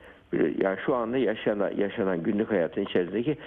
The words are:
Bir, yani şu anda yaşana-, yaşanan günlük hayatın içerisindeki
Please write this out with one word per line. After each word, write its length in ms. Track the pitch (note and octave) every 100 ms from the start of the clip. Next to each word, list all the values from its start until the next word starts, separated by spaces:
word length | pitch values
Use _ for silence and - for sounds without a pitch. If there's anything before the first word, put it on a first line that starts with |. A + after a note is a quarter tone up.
| - - -
Bir, 300 | - E2 -
yani 140 | F#2+ F#2+ -
şu 80 |
anda 240 | B2+ A2+ B2+
yaşana-, 520 | A2 A2 - G#2 F#2
yaşanan 520 | - G2+ G#2+ F#2+ F2
günlük 280 | E2 G2+ A2
hayatın 320 | G#2 D#2+ -
içerisindeki 540 | G2 - F2 G2 B2 D3